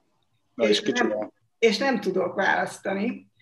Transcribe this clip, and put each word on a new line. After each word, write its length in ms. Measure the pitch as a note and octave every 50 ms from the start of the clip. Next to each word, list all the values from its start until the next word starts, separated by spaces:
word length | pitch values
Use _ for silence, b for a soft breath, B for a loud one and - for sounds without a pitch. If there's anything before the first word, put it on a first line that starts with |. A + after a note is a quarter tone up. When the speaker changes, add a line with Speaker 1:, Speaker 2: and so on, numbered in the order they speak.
| _ _ _ _ _ _ _ _ _ _ _
Speaker 1:
Na, 100 | - A2
Speaker 2:
és 60 | G#2+
Speaker 1:
és 100 | G#2 -
kicsoda? 360 | - C3+ A#2+ B2 A2+ G#2+ G#2+ G#2+
Speaker 2:
nem, 120 | G#2 - - _ _ _ _ _
és 200 | A3+ A3+ G3+ -
nem 220 | C#4 C#4 B3 G3+
tudok 340 | - G3 F3 F#3 F3 F3+ -
választani. 960 | G3+ F#3+ - - F3+ F#3+ - - - - G3+ G3 G3 G#3+ B3 - - - _ _ b